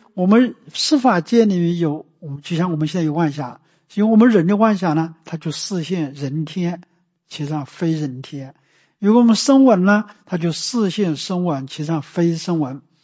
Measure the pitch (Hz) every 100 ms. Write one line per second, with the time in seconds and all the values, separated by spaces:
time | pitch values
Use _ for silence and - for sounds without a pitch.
0 | _ - 180 226 247 - _ - - 294
1 | 247 180 156 233 220 180 170 175 165 -
2 | - _ 156 143 - 165 180 156 156 185
3 | 156 151 160 139 135 - _ _ _ -
4 | 214 220 247 208 165 202 220 196 180 156
5 | 165 160 - 160 160 - - 190 151 185
6 | 143 143 139 151 151 190 170 170 - _
7 | _ _ _ - 143 156 135 - 170 156
8 | 147 127 131 139 135 _ _ _ _ -
9 | 202 233 233 214 - 269 262 196 185 208
10 | 208 - - 175 170 156 - 240 196 190
11 | 185 143 - 180 175 139 131 - 151 160
12 | - - 170 160 - 165 135 139 _ _